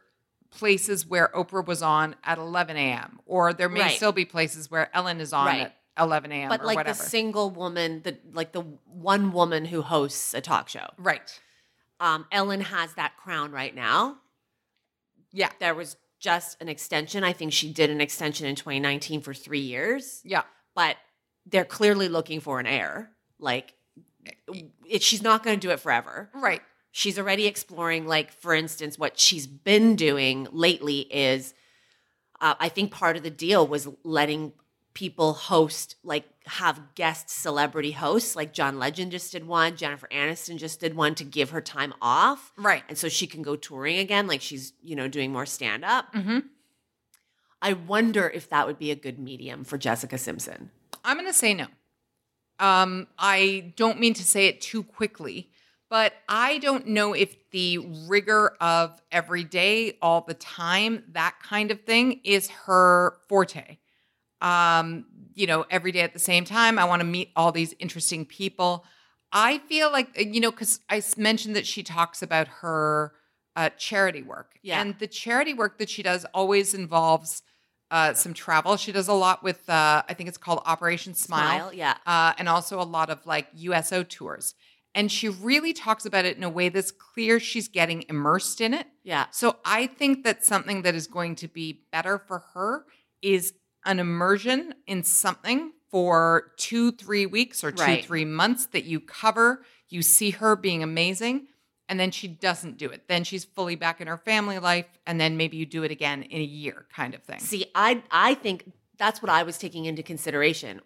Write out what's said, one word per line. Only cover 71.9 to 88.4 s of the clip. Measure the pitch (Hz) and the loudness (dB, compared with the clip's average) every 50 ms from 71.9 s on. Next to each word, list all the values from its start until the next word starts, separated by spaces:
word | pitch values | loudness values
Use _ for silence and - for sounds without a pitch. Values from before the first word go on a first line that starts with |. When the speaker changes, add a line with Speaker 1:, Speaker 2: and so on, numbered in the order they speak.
| 165 170 170 170 - - | -2 -2 -2 -2 -2 -10
Speaker 1:
about | 190 165 165 160 156 - | -6 0 0 0 0 0
her, | - - - 165 160 156 151 151 151 151 151 147 _ _ _ _ _ _ _ _ - | -6 -10 -6 -4 -2 0 0 2 2 0 -2 -4 _ _ _ _ _ _ _ _ -4
uh, | 165 160 156 | -2 -2 -2
charity | - - - - 220 196 196 185 165 143 | -2 -4 -8 -4 0 0 0 0 0 -6
work. | 131 131 - - - _ _ _ | -12 -14 -16 -16 -16 _ _ _
Speaker 2:
Yeah. | - 196 165 196 | -8 -4 -2 -2
Speaker 1:
And | 208 202 196 - | -2 -2 -4 -6
the | 214 | -8
charity | - - - - 233 233 262 302 320 285 | -8 -8 -8 -4 0 0 2 2 0 0
work | 233 208 202 _ - | -2 -2 -2 _ -4
that | 214 - | -8 -8
she | - 214 | -6 -4
does | 196 185 180 180 175 - - | 0 0 0 0 -2 -4 -2
always | 185 190 190 202 202 196 190 202 | 0 2 4 4 4 4 2 -2
involves, | 190 180 156 165 165 160 160 160 160 160 156 - - _ _ _ _ _ _ _ _ _ - | -4 -2 2 2 4 6 6 4 4 2 -4 -10 -10 _ _ _ _ _ _ _ _ _ 0
uh, | 165 165 160 156 135 | 2 4 4 4 4
some | - - 175 | 2 -2 -2
travel. | 165 - - - 165 156 151 185 208 | -4 -8 -2 2 2 2 4 4 2
She | 196 - 220 | 0 0 -4
does | 190 196 185 196 | -2 -2 2 2
a | |
lot | 208 196 185 185 185 - | 4 4 4 4 2 2
with, | - 190 175 - - - | 0 -4 -4 -4 -2 2
uh, | 170 160 156 151 151 151 - - | 4 6 6 6 6 4 2 -2
I | 180 | -6
think | - 175 175 | -8 -8 -12
it's | 170 - | -12 -8
called | - 175 170 - - | -2 -2 -2 0 2
Operation | 165 165 165 175 170 175 170 - 190 170 | -2 -2 0 0 -2 -2 -2 -6 -8 -6
Smile. | - - - 170 151 151 156 143 156 170 190 | -6 -6 -2 0 0 2 2 0 0 -2 -6
Speaker 2:
Smile, | 180 | -8
yeah. | 185 156 139 - - - | -2 0 0 0 0 0
Speaker 1:
Uh, | 175 170 165 165 165 - - | 2 4 4 4 4 4 2
and | 180 175 | 0 2
also | 165 180 165 - 196 185 | 2 2 0 -2 -4 -4
a | 180 | -4
lot | 170 165 160 160 156 | -2 0 -2 0 0
of, | 156 - - | -2 -8 -4
like, | 165 156 151 143 - - | -4 -2 -2 -4 -6 -14
U | 160 165 180 175 | -10 -4 0 0
S | 165 160 - | 0 0 0
O | 190 180 175 | -2 -2 -4
tours. | 175 - - 135 80 71 - - - - _ _ _ _ _ _ _ - | -4 -10 -14 -12 -12 -10 -8 -8 -10 -10 _ _ _ _ _ _ _ -2
And | 202 208 208 | -2 -2 0
she | 208 - 226 214 | -2 -2 -4 -4
really | 190 180 202 233 277 302 311 330 | -4 -4 0 2 2 2 2 -2
talks | 302 - - 220 220 - - | -6 -4 -2 -2 -2 -2 -2
about | 202 196 190 180 | -2 0 0 0
it | 180 - | 0 -2
in | - 185 | -4 -6
a | 175 | -6
way | 160 180 180 175 | -2 0 0 0
that's | 170 196 185 - | 0 0 -4 -4
clear | - _ - _ - 233 226 220 233 233 | -8 _ -20 _ -6 -2 2 4 4 4
she's | 226 - - 233 - - | 2 -2 -6 -6 -6 -2
getting | - 180 165 170 165 165 - - | 0 0 2 2 0 -6 -6 -6
immersed | 156 147 143 147 170 185 | -4 0 2 2 2 2